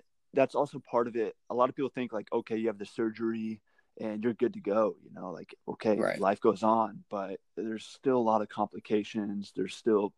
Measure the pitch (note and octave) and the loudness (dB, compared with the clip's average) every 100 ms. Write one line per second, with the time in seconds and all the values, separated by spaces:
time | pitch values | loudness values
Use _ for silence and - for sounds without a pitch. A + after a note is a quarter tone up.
0 | _ _ _ - C3 B2+ C#3 C3+ - A#2 | _ _ _ 2 2 2 -2 -4 -2 0
1 | A#2+ A2+ G#2 - - A#2+ B2+ - C3 - | 2 0 -4 -4 -6 2 2 2 -4 -2
2 | B2 G#2+ G2+ A#2+ A2+ A2+ A2+ G2+ G2+ - | -4 -4 -4 -4 -2 -2 0 -2 -6 -2
3 | A2+ A2 A2+ A2+ A2 A2 _ _ _ - | -2 0 -4 -2 -4 -8 _ _ _ -10
4 | A2+ G#2+ A2+ A#2 A#2 G#2 G2 G#2 G#2+ - | -6 -2 -2 0 0 0 0 2 2 0
5 | - - F#2 E2 - - - - A2+ G#2 | -12 -12 -10 -10 -14 -12 -10 -2 0 2
6 | G2+ - G2 G2+ A#2 G2+ A2 A2+ A2 - | 2 2 2 4 2 2 2 2 2 -4
7 | - G#2 F#2+ F#2+ _ - G#2+ A2 - - | -8 -8 -6 -10 _ -8 -6 -8 -10 -4
8 | C3+ B2+ A2+ A2 G#2 - G#2 - - G#2+ | 2 2 4 2 2 -2 -4 -4 0 0
9 | G#2 A2 G2+ G2+ G2+ - G2 - - G#2+ | 0 -4 -4 -4 -6 -6 -6 -2 2 4
10 | G2+ | 2